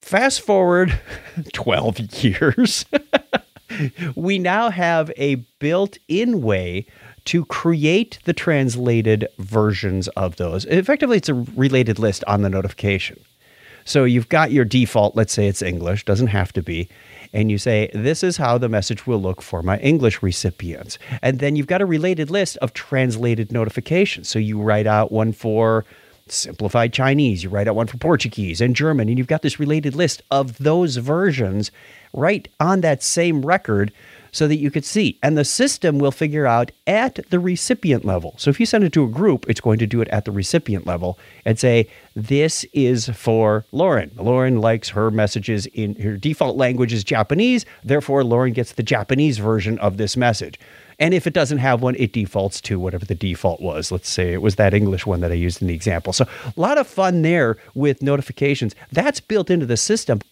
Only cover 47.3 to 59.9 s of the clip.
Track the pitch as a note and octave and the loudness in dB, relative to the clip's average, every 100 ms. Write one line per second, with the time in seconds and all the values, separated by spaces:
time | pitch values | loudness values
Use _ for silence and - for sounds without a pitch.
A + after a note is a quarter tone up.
47.3 | D3+ A#3 B3 - - A2+ C#3+ C#3 C#3 B2 | 2 2 2 -2 -18 -2 -2 2 0 2
48.3 | A#2 B2+ A#2+ A#2+ - A2+ A#2+ G2+ C3 D3+ | 2 2 0 -4 -4 -2 -2 0 2 2
49.3 | A2+ G#2 A2+ G2 A2+ G#2 G2 G#2+ B2+ B2 | 0 0 0 0 0 -2 -2 -4 2 2
50.3 | A2 - - - - - - D#3+ F3+ E3+ | 0 -4 -14 -20 -20 -20 -2 2 2 2
51.3 | E3 C#3 D3 C3 A#2+ B2+ B2+ A#2+ - G2 | 0 0 0 2 2 0 0 -2 -2 -4
52.3 | G#2 G2 - - G2 F#2 F2+ F2 E2+ G2 | -2 -2 -4 -6 -4 -4 -6 -6 -4 -4
53.3 | E2+ F#2+ E2 F2+ D#2 E2 F2+ - - F2 | -2 -2 -2 -6 -6 -4 -6 -6 -4 -2
54.3 | F2 G#2 G2 G2+ G#2 G#2 F#2+ - F2 F2 | 0 0 4 4 4 2 -2 -2 -2 0
55.3 | E2+ F2 F2 F#2 E2+ F#2+ E2+ - - - | 0 -2 -2 -4 -2 -2 -2 -4 -2 -2
56.3 | - - A2+ F#3 D4 C4 - F#3+ F3 D#3+ | -2 -12 -4 0 0 -2 0 0 2 2
57.3 | F3 B2 A2 - - D3 C3+ C3+ C#3+ C3 | 2 2 0 -6 -2 0 0 0 -2 -2
58.3 | - C#3+ D3 A2+ - - C#3 B3+ C#4+ - | -4 -2 0 -4 -6 -6 -2 -2 -4 -4
59.3 | G#3+ F#3 F3+ C3 A#2 - | -2 0 0 0 -2 0